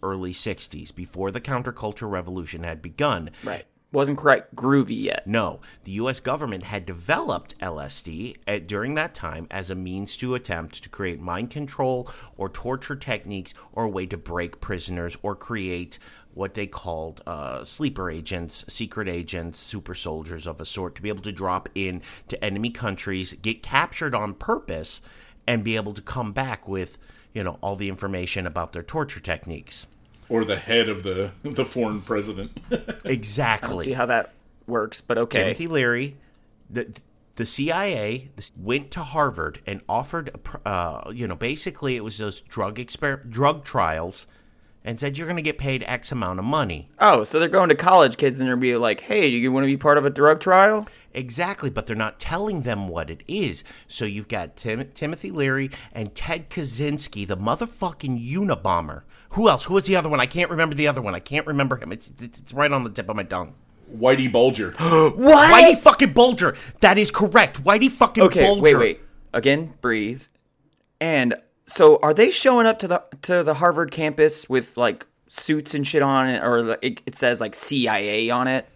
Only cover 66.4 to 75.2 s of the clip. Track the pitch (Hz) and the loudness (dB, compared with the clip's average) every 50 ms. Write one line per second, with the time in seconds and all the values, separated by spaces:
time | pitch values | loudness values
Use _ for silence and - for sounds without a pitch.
66.4 | 180 151 - - - - - - - 196 190 202 208 208 - - 202 202 - 233 | 2 0 0 -2 -10 -16 -4 4 6 6 6 6 4 2 2 2 2 6 6 6
67.4 | 202 143 - - 135 180 202 220 240 269 - - 247 220 - 226 185 185 - 185 | 6 6 2 -2 4 4 6 6 6 4 4 4 4 4 6 6 6 6 8 6
68.4 | 143 - 202 202 139 156 139 123 120 104 85 - - - - - - - - 120 | 6 6 6 8 8 8 8 8 6 4 2 -2 -10 -20 -20 -20 -12 -6 -4 0
69.4 | 113 139 139 147 165 156 - - - 123 113 110 104 107 123 131 - - _ _ | 4 4 4 2 0 -6 -10 -4 -2 0 0 0 0 -2 -6 -8 -12 -20 _ _
70.4 | _ _ _ _ _ _ _ _ _ _ _ - 160 165 160 139 127 120 - - | _ _ _ _ _ _ _ _ _ _ _ -4 -2 0 2 2 2 2 0 -2
71.4 | - _ _ _ _ - - - 175 156 151 - - 151 156 175 220 302 370 - | -6 _ _ _ _ -6 4 8 10 10 10 10 6 4 6 6 6 4 4 4
72.4 | - 262 247 240 226 226 220 220 - 175 175 180 - - - 139 - - 180 180 | 4 4 6 6 6 4 2 2 0 -2 -2 -2 -2 -6 -20 -12 -4 0 0 2
73.4 | 165 147 151 135 170 175 170 151 170 139 - 165 160 156 147 151 151 156 151 - | 2 2 2 4 4 4 4 4 0 -2 -2 -4 -4 -2 2 4 4 4 4 0
74.4 | - - 127 131 120 - - - 120 117 - - - _ _ _ | -6 -2 0 0 0 -2 -2 0 0 0 0 -2 -10 _ _ _